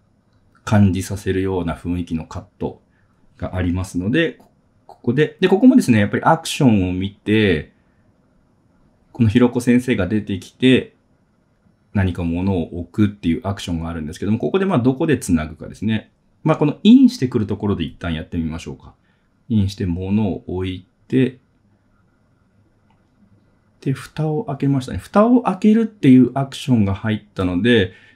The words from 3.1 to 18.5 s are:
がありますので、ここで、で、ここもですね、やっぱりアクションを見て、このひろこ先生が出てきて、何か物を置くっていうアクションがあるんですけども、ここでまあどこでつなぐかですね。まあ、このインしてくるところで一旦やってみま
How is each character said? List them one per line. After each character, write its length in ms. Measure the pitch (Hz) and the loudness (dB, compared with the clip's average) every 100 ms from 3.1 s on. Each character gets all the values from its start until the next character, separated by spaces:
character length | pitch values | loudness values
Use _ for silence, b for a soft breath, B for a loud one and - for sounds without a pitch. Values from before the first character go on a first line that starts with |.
| _ _ - | _ _ -14
が 180 | 80 90 | -8 -4
あ 60 | |
り 120 | 90 | -2
ま 100 | 90 92 | -4 -6
す 120 | 90 | -6
の 140 | 95 | -2
で、 280 | 151 165 - _ _ _ _ _ | -2 -2 -6 _ _ _ _ _
こ 140 | - | -10
こ 120 | - | -4
で、 240 | 131 151 - | 0 -2 0
で、 80 | 185 | 0
こ 100 | 202 | 4
こ 80 | 254 | 6
も 80 | 277 | 6
で 60 | |
す 100 | - | 6
ね、 80 | 110 | 4
や 60 | 101 | 2
っ 40 | |
ぱ 80 | 120 | 0
り 60 | |
ア 140 | 139 160 | 2 0
ク 100 | - | -2
シ 160 | - | 2
ョ 40 | 139 | 4
ン 220 | 107 92 | 4 0
を 40 | |
見 180 | 90 98 | -2 -6
て、 640 | - - 107 104 78 - _ _ _ _ _ _ _ _ _ _ _ _ _ _ | -6 0 2 2 0 -4 _ _ _ _ _ _ _ _ _ _ _ _ _ _
こ 120 | - | -2
の 60 | 110 | 2
ひ 100 | 117 | 4
ろ 100 | 120 | 2
こ 120 | 123 | 2
先 200 | 123 123 | 2 2
生 140 | 123 117 | 2 -2
が 120 | 90 | -2
出 140 | 107 | -4
て 180 | 104 95 | -4 -8
き 120 | - | -10
て、 440 | - 131 120 - _ _ _ _ _ _ _ _ _ _ | 0 2 2 0 _ _ _ _ _ _ _ _ _ _
何 180 | 101 95 | -2 -2
か 100 | 87 | -2
物 300 | 85 85 92 | -6 -4 -2
を 260 | 95 76 90 | -4 -6 -10
置 280 | 85 - 104 | -8 -2 -2
く 20 | |
っ 40 | - | -2
て 140 | 87 | -4
い 80 | 82 | -4
う 40 | 98 | -6
ア 80 | 101 | -8
ク 60 | |
シ 100 | - | -8
ョ 20 | |
ン 80 | 82 | -8
が 80 | 82 | -8
あ 40 | |
る 80 | 82 | -10
ん 40 | 76 | -10
で 80 | |
す 60 | - | -8
け 60 | 95 | -4
ど 60 | |
も、 60 | 110 | -4
こ 140 | - | -2
こ 80 | 190 | -2
で 60 | 196 | -2
ま 100 | 165 | 0
あ 40 | |
ど 140 | 120 | 0
こ 140 | 131 165 | 0 -2
で 100 | 127 | -2
つ 140 | - | 0
な 160 | 82 78 | -2 -2
ぐ 80 | 80 | -12
か 120 | - | -18
で 60 | - | -8
す 100 | 104 | -4
ね。 260 | 110 - _ _ _ | -4 -6 _ _ _
ま 120 | 156 156 | -2 0
あ、 20 | |
こ 80 | 151 | 0
の 120 | - | 2
イ 220 | 208 254 254 | 6 8 6
ン 40 | |
し 80 | - | 2
て 100 | 123 | -2
く 120 | 120 | -2
る 80 | 104 | -4
と 100 | 104 | -4
こ 100 | 104 | -4
ろ 80 | 90 | -4
で 100 | 76 | -6
一 100 | - | -8
旦 180 | 87 | -8
や 100 | 78 | -8
っ 20 | 78 | -6
て 120 | 85 | -6
み 80 | |
ま 140 | 80 | -6